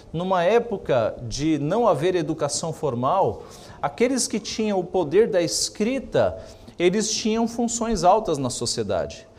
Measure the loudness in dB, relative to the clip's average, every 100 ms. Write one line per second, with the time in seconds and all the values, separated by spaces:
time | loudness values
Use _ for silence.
0 | -10 -4 0 2 4 4 2 -4 0 2
1 | 2 -2 -8 -2 0 0 0 2 2 2
2 | 2 0 -2 -2 -4 -4 -6 -4 -4 0
3 | 0 2 2 -2 -10 -18 -20 -6 -4 0
4 | 0 0 -2 -4 -4 -4 -2 0 0 0
5 | 2 4 4 4 0 0 -4 -2 0 -2
6 | -2 2 2 0 -12 -18 -12 0 2 2
7 | 0 -2 0 0 0 -2 -4 -2 -2 2
8 | 4 4 2 -2 -2 -4 -4 -4 -2 -2
9 | -4 -8 -20